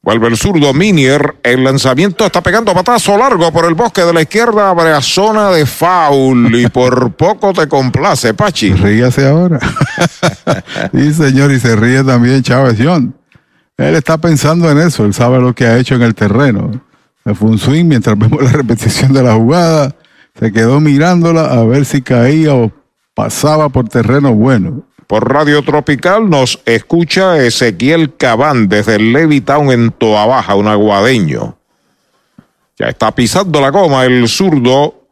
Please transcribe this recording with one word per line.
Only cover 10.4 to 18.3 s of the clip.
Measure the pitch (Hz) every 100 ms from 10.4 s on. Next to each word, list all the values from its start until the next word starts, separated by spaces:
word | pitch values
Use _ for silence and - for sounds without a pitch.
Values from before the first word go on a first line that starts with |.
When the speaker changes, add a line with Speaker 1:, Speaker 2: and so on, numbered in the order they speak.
| - - - - -
Speaker 2:
Sí, | 127 143
señor, | 156 143 135 143
y | 135
se | 117 110
ríe | 117 131
también | 135 123 120 135
Chávez | 123 123 135 107
John. | 139 175 123 - _ _ _ _ _ -
Él | 139 160
está | - 160
pensando | 170 147 147 170 170
en | 147
eso, | 170 -
él | 104
sabe | 98 120 127
lo | 123
que | 120 120
ha | 117
hecho | 123
en | 127
el | 117
terreno. | 110 107 107 139 101 - 113 _ _ _ _ -
Fue | 101 107
un | 110
swing, | - 151
mientras | 170 131 107 104
vemos | 110